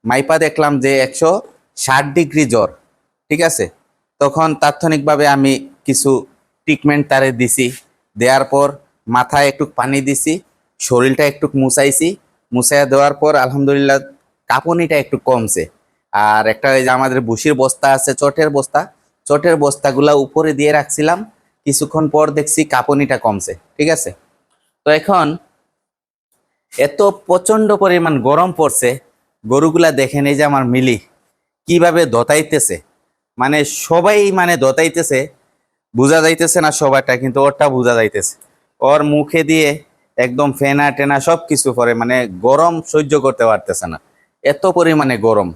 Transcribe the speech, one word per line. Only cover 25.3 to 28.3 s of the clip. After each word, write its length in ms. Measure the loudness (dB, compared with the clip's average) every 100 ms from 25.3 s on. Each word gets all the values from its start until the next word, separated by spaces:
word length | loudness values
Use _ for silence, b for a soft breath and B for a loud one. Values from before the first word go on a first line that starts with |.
| -4 _ _ _ _ _ _ _ _ _ _ _ _ _
এত 260 | -2 -2 2 0 0
প্রচণ্ড 440 | -2 0 2 0 2 2
পরিমাণ 320 | 2 2 0 0
গরম 280 | 0